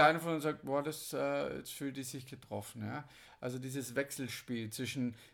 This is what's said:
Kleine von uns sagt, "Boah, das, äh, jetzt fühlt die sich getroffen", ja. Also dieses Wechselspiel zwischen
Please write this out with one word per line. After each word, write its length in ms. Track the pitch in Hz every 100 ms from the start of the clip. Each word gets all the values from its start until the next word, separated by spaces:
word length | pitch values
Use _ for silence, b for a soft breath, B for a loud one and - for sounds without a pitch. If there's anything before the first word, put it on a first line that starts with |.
Kleine 200 | 156 165
von 140 | 165
uns 80 | 160
sagt, 200 | 151 143
"Boah, 180 | - 139
das, 300 | 143 151 -
äh, 460 | 139 139 143 143 139
jetzt 140 | 139
fühlt 240 | - 139 135
die 40 |
sich 220 | 131 139 131
getroffen", 560 | 120 - 104 101 117
ja. 220 | 107 139 143 b b b
Also 160 | 127 127
dieses 360 | 131 139 123
Wechselspiel 760 | 123 139 - 127 - - 117 110
zwischen 440 | - 127 139 123 117 b